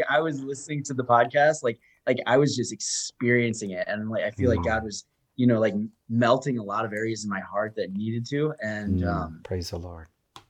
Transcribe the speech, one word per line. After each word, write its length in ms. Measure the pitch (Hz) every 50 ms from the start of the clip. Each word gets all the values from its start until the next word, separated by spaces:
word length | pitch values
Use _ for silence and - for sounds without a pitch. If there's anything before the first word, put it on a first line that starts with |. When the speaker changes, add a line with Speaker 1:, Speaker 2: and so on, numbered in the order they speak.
| 151 127
Speaker 1:
I 100 | 139 151
was 220 | 165 156 143 135
listening 420 | 135 135 139 - - - 151 143 -
to 80 | - 139
the 100 | 127 123
podcast, 580 | 123 120 117 123 123 139 143 143 156 156 - -
like, 160 | 117 113 - _ _ _ _ -
like 120 | 127 127 127 -
I 120 | 110 123
was 180 | 139 147 131 110
just 180 | 123 110 - 110
experiencing 960 | - - - - - - - - - 123 120 123 123 120 117 104 - 107 98
it. 160 | 90 90 90
And, 220 | - 104 107 107 110
like, 140 | 110 101 85
I 80 | 107
feel 180 | - 101 95 95
like 100 | 92 85
Speaker 2:
Mm. 60 | 85
Speaker 1:
God 180 | - 110 - -
was, 200 | 107 101 - - _ _ _ _ _ _
you 100 | - 123
know, 140 | 123 113 110
like, 160 | 110 107 98 104 110 113 - _ _ -
melting 480 | 113 117 120 117 127 131 - 143 123
a 60 | 117 104
lot 220 | 98 101 110 113
of 80 | 104 104
areas 300 | 107 110 113 113 104 107
in 60 | 104
my 120 | 98 98
heart 340 | 92 - 98 101 107 107 -
that 160 | 107 92 92
needed 340 | 95 101 107 110 113 117 120
to. 260 | - 139 143 151 151 151 - 110
And, 380 | 107 107 107 104 98 92 90
Speaker 2:
Mm. 60 | 92
Speaker 1:
um, 340 | 101 101 98 - 82 80 85 -
Speaker 2:
Praise 260 | - 95 90 87 -
the 80 | 87
Lord. 300 | 85 85 90 85 82 82 - _ _ _ _ - - -